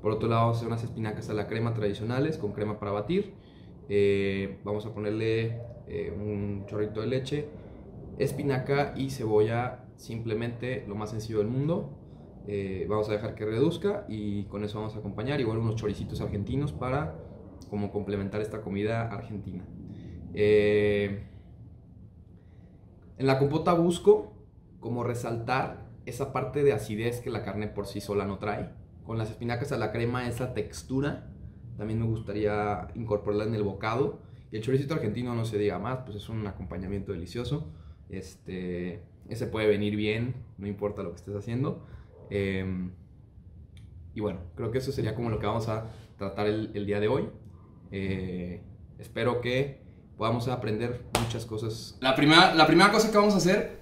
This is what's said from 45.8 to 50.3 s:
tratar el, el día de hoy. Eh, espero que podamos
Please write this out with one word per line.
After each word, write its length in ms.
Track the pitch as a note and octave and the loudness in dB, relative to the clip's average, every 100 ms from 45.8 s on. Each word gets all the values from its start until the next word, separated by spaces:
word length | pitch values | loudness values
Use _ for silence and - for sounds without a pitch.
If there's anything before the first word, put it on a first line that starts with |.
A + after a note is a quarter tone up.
| - - - - | -4 -12 -18 -8
tratar 300 | G2 G2+ G#2 | -6 0 0
el, 240 | G#2+ A2 | 2 -2
el 120 | G2+ G2+ | -4 0
día 140 | G2+ | 2
de 80 | G#2+ | 4
hoy. 200 | C#3 G#3+ - - - - - - | 2 0 -8 -18 -20 -20 -20 -8
Eh, 720 | G2 F#2+ F#2+ F#2 F2+ F2 E2+ - - - - | -4 -2 -2 -2 -4 -6 -8 -12 -18 -18 -16
espero 420 | - B2 A#2 A#2+ | -10 -2 0 2
que 420 | B2 B2+ C#3+ - - - - - | 2 2 0 -4 -18 -20 -20 -2
podamos 300 | A2 | 0